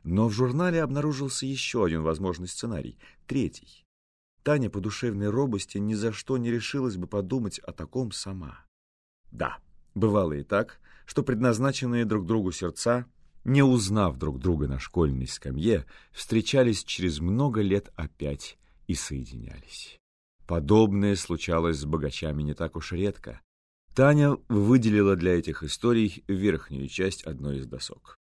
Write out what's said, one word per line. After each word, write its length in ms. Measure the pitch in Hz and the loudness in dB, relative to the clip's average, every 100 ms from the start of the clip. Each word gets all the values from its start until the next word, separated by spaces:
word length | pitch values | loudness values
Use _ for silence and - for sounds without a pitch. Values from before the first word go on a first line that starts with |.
Но 260 | 80 92 113 | 0 0 2
в 20 | |
журнале 500 | 104 127 135 180 165 | 2 0 2 0 0
обнаружился 640 | 147 139 151 135 139 - 135 | 0 -2 -2 -2 -6 -6 -6
ещё 380 | 131 - 120 | -6 -4 0
один 180 | 92 80 | 0 0
возможный 460 | 78 78 92 85 90 | -2 -2 -4 -6 -10
сценарий – 500 | - 117 92 60 - - _ - | -8 -8 -6 -8 -14 -20 _ -6
третий. 580 | 135 92 - - - _ _ _ _ _ _ | -2 -2 -6 -20 -20 _ _ _ _ _ _
Таня 260 | - 147 113 | 0 2 2
по 100 | 101 | -2
душевной 500 | 101 - 120 98 104 | -6 -4 -4 -2 0
робости 480 | 113 143 104 - 101 | 0 0 -2 -4 -4
ни 160 | 104 | -2
за 200 | 107 113 | 0 -2
что 240 | 101 - 131 | -4 -4 -2
не 120 | 120 | -2
решилась 460 | 117 - 139 127 92 | -4 -4 -4 -2 -4
бы 120 | 87 | -4
подумать 520 | 104 95 131 104 - | -4 -2 -4 -4 -8
о 140 | - | -16
таком 380 | - 78 123 120 | -14 -8 -6 -6
сама. 540 | - 98 95 73 67 _ _ _ _ _ _ - | -8 -10 -10 -12 -18 _ _ _ _ _ _ -20
Да, 280 | - 76 - _ - - | -8 -8 -8 _ -20 -14
бывало 400 | 95 110 104 87 | 0 2 2 0
и 100 | 73 | -4
так, 360 | 71 101 120 - - - - | -2 -2 -2 -10 -20 -20 -6
что 180 | - | -4
предназначенные 840 | 143 113 123 113 135 135 127 120 113 | -2 2 2 2 0 -2 -2 -2 0
друг 200 | 107 85 | -2 0
другу 260 | 113 95 | 0 0
сердца – 540 | - 90 - 117 123 123 _ - - | -4 -6 -2 0 0 -2 _ -20 -10
не 180 | - 135 | 2 6
узнав 560 | 139 123 95 107 92 65 | 6 6 2 2 0 0
друг 220 | 76 65 | -4 -2
друга 280 | 87 80 71 | 0 0 0
на 120 | 67 | -4
школьной 480 | - 90 78 65 64 | -4 2 2 0 -6
скамье, 580 | - 71 67 98 95 - - _ | -8 -8 -2 2 0 -2 -18 _
встречались 720 | - - 113 - 139 123 101 | -16 0 0 2 4 4 2
через 360 | - - 90 73 | -4 -2 -2 0
много 420 | 87 110 143 110 | 0 2 2 2
лет 300 | 101 98 - - | 2 0 -2 -10
опять 600 | 78 _ 71 71 - - _ _ - | -10 _ -6 -6 -12 -20 _ _ -6
и 80 | 82 | -6
соединялись. 1000 | - 69 60 60 57 - - - - - _ _ _ _ - | -4 -8 -8 -12 -12 -14 -18 -20 -20 -20 _ _ _ _ -4
Подобное 680 | 85 71 107 110 98 101 98 | -4 6 6 6 4 2 0
случалось 600 | - 82 - 82 85 76 | -2 -6 0 0 2 0
с 80 | 73 | -2
богачами 560 | 78 71 - 78 73 | -2 -4 -4 -6 -4
не 120 | 73 | -4
так 220 | 73 80 85 | -4 -6 -8
уж 160 | - | -8
редко. 480 | 87 101 - - 57 _ _ _ _ _ | -4 -4 -4 -14 -18 _ _ _ _ _
Таня 420 | - 135 147 143 139 - | 4 6 8 6 2 2
выделила 680 | 107 101 127 110 104 98 95 | 2 6 6 6 6 6 4
для 220 | 90 87 | 4 2
этих 260 | 80 71 | 0 -8
историй 600 | 78 - 120 117 104 - - | -8 -2 2 4 2 -2 -4
верхнюю 600 | 98 101 78 - 67 69 | 0 2 0 -4 -10 -8
часть 360 | - 95 - | -4 -4 -4
одной 360 | - 67 71 69 | -12 -8 -6 -6
из 80 | 64 | -8
досок. 500 | 64 - - - - | -12 -12 -14 -20 -20